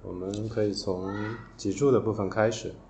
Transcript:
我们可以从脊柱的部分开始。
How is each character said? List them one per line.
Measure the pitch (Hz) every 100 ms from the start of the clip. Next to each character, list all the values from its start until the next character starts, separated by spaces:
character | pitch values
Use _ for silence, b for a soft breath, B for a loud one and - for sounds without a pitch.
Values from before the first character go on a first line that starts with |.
我 | 98
们 | 90 92 104 110
可 | 110
以 | 104
从 | 101 - 92 95 101 107 117 - -
脊 | 101
柱 | 95 139
的 | 117
部 | 110
分 | 98 95
开 | 110 110
始。 | 113 85 -